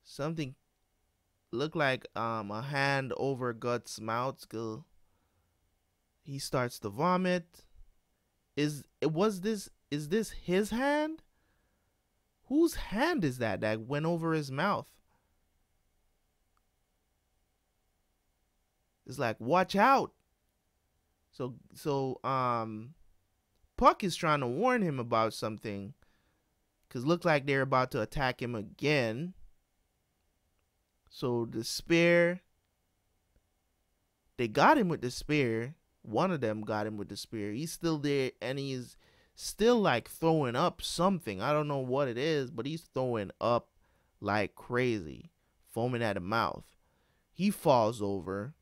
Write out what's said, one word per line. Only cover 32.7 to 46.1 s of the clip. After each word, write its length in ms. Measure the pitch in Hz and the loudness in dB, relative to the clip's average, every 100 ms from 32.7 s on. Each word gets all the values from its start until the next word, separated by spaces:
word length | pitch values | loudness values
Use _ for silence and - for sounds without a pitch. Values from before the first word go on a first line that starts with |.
| _ _ _ _ _ _ _ _ _ _ _ _ _ _ _ _ - | _ _ _ _ _ _ _ _ _ _ _ _ _ _ _ _ -4
they 100 | 175 | -2
got 300 | 240 214 311 | 4 6 6
him 120 | 190 | 4
with 120 | 156 | 0
the 100 | 123 | -4
spear. 640 | - - 151 127 113 120 160 _ _ | -6 -2 0 2 0 -4 -12 _ _
One 300 | - 107 180 | -4 0 0
of 100 | 165 | 0
them 200 | 117 107 | -2 -2
got 260 | 107 107 107 | -4 -2 -2
him 100 | 107 | -6
with 120 | 98 | -8
the 80 | 101 | -10
spear. 340 | - 113 104 | -10 -6 -6
He's 200 | 107 160 | -6 -8
still 260 | - 165 156 | -4 -2 0
there, 340 | 143 143 131 - | 0 0 0 -4
and 160 | 120 139 | -6 -4
he's 380 | 139 131 123 - _ _ _ - | -4 -6 -8 -16 _ _ _ -14
still, 420 | - - 220 240 | -12 2 4 6
like, 320 | 185 120 - | 4 2 0
throwing 460 | - 160 160 131 120 | 0 2 4 2 2
up 260 | 170 - | 2 0
something. 600 | - - 180 185 - 95 | -8 0 2 2 -4 -4
I 100 | 120 | 0
don't 160 | 151 147 | 0 0
know 120 | 139 | -2
what 280 | 127 131 139 | 0 0 0
it 100 | 117 | 0
is, 320 | 151 151 127 | 0 0 -2
but 160 | 165 127 | -6 -6
he's 180 | 160 - | -8 -6
throwing 380 | - 127 117 95 - | -4 -2 -2 -4 -2
up 300 | 110 120 - _ _ _ _ _ | 2 2 0 _ _ _ _ _
like 360 | 101 104 101 - | -2 0 0 -6
crazy, 760 | - 120 127 110 78 62 - _ _ _ _ | -4 0 0 0 -6 -14 -18 _ _ _ _
foaming 320 | - 120 120 | -4 -2 0
at 120 | 117 | 0